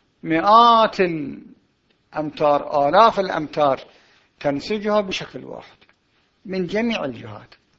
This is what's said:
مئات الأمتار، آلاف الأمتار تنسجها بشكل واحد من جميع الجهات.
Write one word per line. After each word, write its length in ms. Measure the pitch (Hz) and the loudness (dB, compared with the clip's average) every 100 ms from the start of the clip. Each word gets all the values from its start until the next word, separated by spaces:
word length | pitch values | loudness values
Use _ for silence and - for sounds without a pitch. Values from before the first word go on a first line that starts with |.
| _ _ | _ _
مئات 760 | 165 160 196 220 233 226 220 - | -4 0 6 6 8 6 2 0
الأمتار، 1900 | 180 160 139 143 - - _ _ _ _ _ - 156 - 151 143 - 147 143 | -2 -2 -8 -12 -18 -20 _ _ _ _ _ -8 -8 -2 2 2 0 0 2
آلاف 300 | 180 226 202 | 6 4 4
الأمتار 600 | 190 180 147 - 143 131 - _ _ _ _ _ | -4 -4 -6 0 0 0 -6 _ _ _ _ _
تنسجها 600 | 147 143 - 214 208 208 | -4 -4 -4 -6 -2 -2
بشكل 420 | 196 202 151 131 | -2 -6 -10 -16
واحد 340 | 131 117 - _ _ _ _ _ _ _ 196 | -16 -16 -18 _ _ _ _ _ _ _ -10
من 220 | 190 175 | -6 -4
جميع 380 | - 240 208 147 | -2 -4 -4 -8
الجهات. 500 | 113 113 107 117 _ _ | -10 -14 -18 -20 _ _